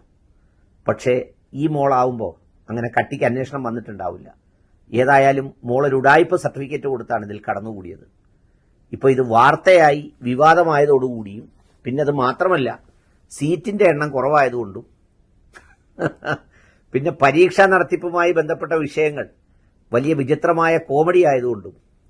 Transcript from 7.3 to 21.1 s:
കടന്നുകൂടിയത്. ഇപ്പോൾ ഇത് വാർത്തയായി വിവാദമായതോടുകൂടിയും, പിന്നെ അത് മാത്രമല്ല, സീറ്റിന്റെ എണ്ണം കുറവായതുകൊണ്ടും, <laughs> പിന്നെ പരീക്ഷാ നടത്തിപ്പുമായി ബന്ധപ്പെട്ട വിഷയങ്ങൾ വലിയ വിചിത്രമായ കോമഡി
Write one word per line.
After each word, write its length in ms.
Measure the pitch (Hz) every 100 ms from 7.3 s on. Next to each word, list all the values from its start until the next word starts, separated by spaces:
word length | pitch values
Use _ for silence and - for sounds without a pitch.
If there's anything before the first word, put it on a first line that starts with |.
| 104
കടന്നുകൂടിയത്. 680 | 110 98 110 101 90 - _ _ _ _ _ _ _ _ _
ഇപ്പോൾ 180 | - 135
ഇത് 120 | 131 123
വാർത്തയായി 760 | 113 135 151 190 175 151 147 151 -
വിവാദമായതോടുകൂടിയും, 1200 | 123 127 156 165 165 143 147 135 131 117 101 104 - _ _ _
പിന്നെ 160 | 120 139
അത് 100 | 143
മാത്രമല്ല, 560 | 143 127 123 185 165 120 - _ _ _ _ _
സീറ്റിന്റെ 520 | - 147 175 - 202
എണ്ണം 240 | 190 147 151
കുറവായതുകൊണ്ടും, 760 | 135 135 151 127 120 104 98 - _ _ _ _ _ _ - _ _ _ -
<laughs> 400 | 170 - 147 - _ _ _ _ _
പിന്നെ 180 | 127 160
പരീക്ഷാ 540 | - 139 151 180 196 190
നടത്തിപ്പുമായി 680 | 185 - 170 175 175 175
ബന്ധപ്പെട്ട 400 | 165 151 165 156
വിഷയങ്ങൾ 540 | 160 143 151 156 143 101 _ _ _ _ _ -
വലിയ 200 | 120 143
വിചിത്രമായ 600 | 151 123 147 165 165 160 165
കോമഡി 420 | 165 139 160